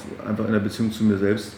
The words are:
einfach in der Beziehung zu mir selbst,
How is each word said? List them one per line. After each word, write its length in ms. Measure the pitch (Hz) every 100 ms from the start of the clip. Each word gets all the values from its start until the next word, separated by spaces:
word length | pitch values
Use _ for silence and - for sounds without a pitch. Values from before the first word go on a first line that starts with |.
| - - 104
einfach 180 | 107 107
in 80 |
der 60 | 107
Beziehung 320 | 104 - 113
zu 140 | 107 110
mir 120 | 98
selbst, 360 | 101 110 -